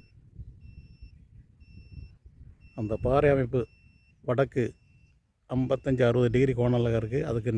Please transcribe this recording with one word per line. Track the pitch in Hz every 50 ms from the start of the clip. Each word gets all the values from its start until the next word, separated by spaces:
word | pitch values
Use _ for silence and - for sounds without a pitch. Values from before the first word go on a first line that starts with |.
| - _ _ - - - - - - - - - - - - - - - - - - - - - - - - - - _ _ - - - - - - - - - - - - - - - - - - - - - - - - -
அந்த | 110 104 110 - -
பாறை | 123 131 147 147 143 139
அமைப்பு | 135 127 117 127 127 110 - _ _ - - _ _ _ _ _ _ - 123
வடக்கு | 123 123 135 120 - 135 117 87 - _ _ _ _ _ _ _ _ _ _ _ _ _ _ - 127
ஐம்பத்தஞ்சு, | 127 131 127 135 127 - 143 131 123 127
அறுபது | 120 117 127 123 117 113
டிகிரி | 123 135 131 123 113
கோணல்ல | 120 123 123 120 120 117 113 110
இருக்கு. | 110 107 123 143 160 151
அதுக்கு | 117 117 107 123 110